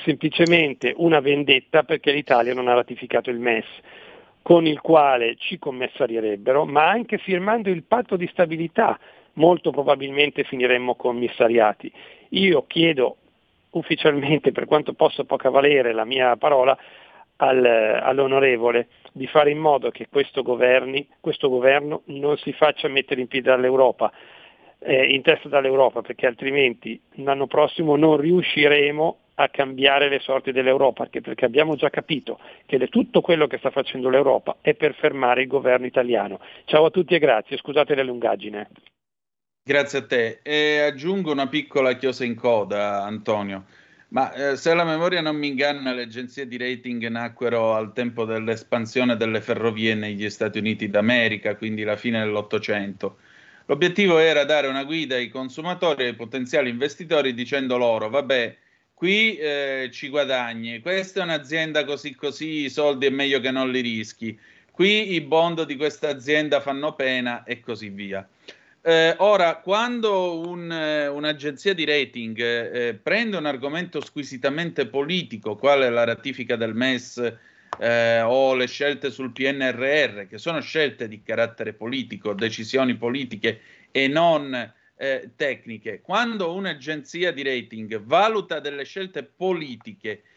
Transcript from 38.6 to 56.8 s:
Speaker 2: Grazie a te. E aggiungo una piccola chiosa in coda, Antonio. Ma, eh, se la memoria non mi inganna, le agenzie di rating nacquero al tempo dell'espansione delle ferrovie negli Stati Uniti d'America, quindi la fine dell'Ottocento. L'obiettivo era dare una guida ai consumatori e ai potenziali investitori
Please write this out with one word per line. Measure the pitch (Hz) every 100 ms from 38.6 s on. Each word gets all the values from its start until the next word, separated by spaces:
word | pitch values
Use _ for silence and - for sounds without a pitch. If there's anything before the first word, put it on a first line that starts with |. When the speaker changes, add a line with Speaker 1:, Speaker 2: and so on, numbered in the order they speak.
| 104 - _ _ _ _ _ _ _ _
Speaker 2:
Grazie | - 143 139 139
a | 120
te. | 127 113 -
E | 147 151 151 151
aggiungo | 147 135 160 196 160
una | 139 131
piccola | 151 139 143 131 123
chiosa | 131 123
in | 123
coda, | 113 123 113 95 101 101 101
Antonio. | 101 107 107 104 101 95 95 _ _ _ _
Ma, | 120 131
eh, | 127 143 131
se | 170
la | 170
memoria | 165 156 175 175
non | 156 151
mi | 147
inganna, | 131 143 143 131
le | 123
agenzie | 117 113 123 139 131
di | 120
rating | 127 123 123 120 113
nacquero | 117 117 113 120 117 113
al | 110 107
tempo | 123 120 117 110
dell'espansione | 110 110 110 - 120 113 135 123 113
delle | 113 110
ferrovie | 107 113 113 107 113
negli | 107 107 101 104
Stati | - 110 107
Uniti | 104 104 104
d'America, | 104 107 123 113 104 107 104
quindi | 110 107
la | 107 104
fine | 120 113
dell'Ottocento. | 107 104 104 107 107 104 101 95 98 - _ - - _ -
L'obiettivo | 147 175 180 196 160
era | 160 147
dare | 139 151 139
una | 135
guida | 139 165 139
ai | 127 120
consumatori | 131 131 143 165 175 175 139
e | 123
ai |
potenziali | 117 117 135 123 156 127
investitori | 117